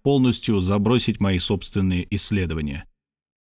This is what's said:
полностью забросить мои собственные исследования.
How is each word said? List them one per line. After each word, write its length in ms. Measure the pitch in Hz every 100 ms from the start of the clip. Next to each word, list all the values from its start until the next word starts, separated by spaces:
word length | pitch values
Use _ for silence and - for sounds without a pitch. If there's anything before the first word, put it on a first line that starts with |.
полностью 580 | 139 139 127 113 - 101
забросить 600 | 92 104 104 123 - 104
мои 180 | 101 92
собственные 680 | - 101 - 101 95 90 -
исследования. 680 | 101 - 101 87 80 73 69 - _ _ _ _ _ _